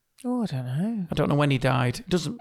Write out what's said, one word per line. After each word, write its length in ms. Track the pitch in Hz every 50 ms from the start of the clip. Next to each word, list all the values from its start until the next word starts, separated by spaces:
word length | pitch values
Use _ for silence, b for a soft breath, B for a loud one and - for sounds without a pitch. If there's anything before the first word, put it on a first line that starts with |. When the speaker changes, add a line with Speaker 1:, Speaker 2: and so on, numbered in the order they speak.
| _ _ _ _ -
Speaker 1:
Oh, 180 | 247 247 247 226
I 40 |
don't 200 | 180 - 131 127
know. 400 | 123 127 143 180 220 233 214 180 160
Speaker 2:
I 40 | -
don't 140 | - 151 -
know 80 | 147
when 140 | 143 147 143 139
he 60 | 127
died. 420 | - 135 131 127 123 123 123 -
It 80 | - -
doesn't 320 | 170 180 147 147 240 -